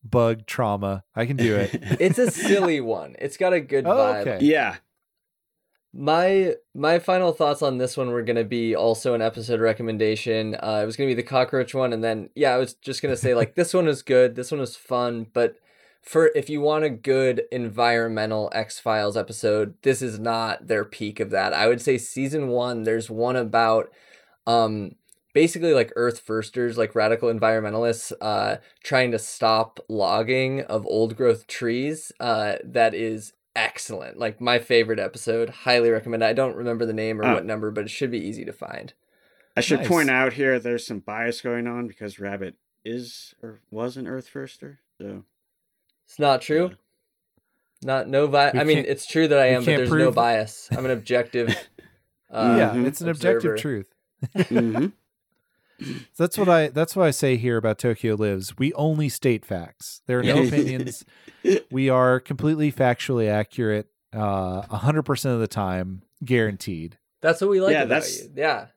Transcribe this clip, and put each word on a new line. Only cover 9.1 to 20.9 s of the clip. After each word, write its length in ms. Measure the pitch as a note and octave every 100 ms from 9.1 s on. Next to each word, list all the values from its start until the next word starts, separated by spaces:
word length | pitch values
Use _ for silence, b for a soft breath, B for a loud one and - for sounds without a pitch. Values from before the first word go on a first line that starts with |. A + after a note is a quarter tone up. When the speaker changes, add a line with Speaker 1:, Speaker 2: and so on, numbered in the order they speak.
Speaker 3:
an 80 | A#2+
episode 380 | A2 A#2 A2+ A2+
recommendation. 960 | A2+ A2 A#2 A2 G#2+ G#2+ - A2 A2 G#2+
Uh, 240 | G#2+ G#2+
it 40 | G#2+
was 100 | A2
gonna 140 | C#3
be 40 |
the 80 | A#2+
Cockroach 500 | A#2+ C3 B2+ B2+ B2
one, 200 | C3+ B2+
and 100 | A#2
then, 280 | A2+ A2 G2
yeah, 180 | - C#3+
I 60 | B2+
was 160 | B2+
just 260 | - - C3
gonna 160 | C#3+ B2+
say, 160 | B2+
like, 200 | A#2+ A2
this 180 | - E3+
one 120 | F3+ E3
was 160 | C3+
good, 320 | - C3 B2+
this 160 | A#2+ B2+
one 80 | D3+
was 140 | B2+
fun, 540 | - - B2 B2 A#2 A2
but 220 | - A#2 - b b b b
for, 300 | - D#3+ D#3+
if 160 | D3+ C#3
you 100 | D3+
want 240 | D3 D3+
a 60 | D#3
good 540 | A#2 B2+ C3+ C3 B2 D#3
environmental 1000 | B2 A#2 G#2 A#2+ A#2 A2+ A2 A2 G#2+ G#2
X-Files 640 | - G#2+ - - G#2+ G#2 G#2
episode, 580 | G2 A2 A2+ G#2+ G#2 -
this 200 | C3+ B2
is 160 | B2+ G#2+
not 480 | A2+ A2+ A2+ - -
their 180 | A2
peak 360 | G2+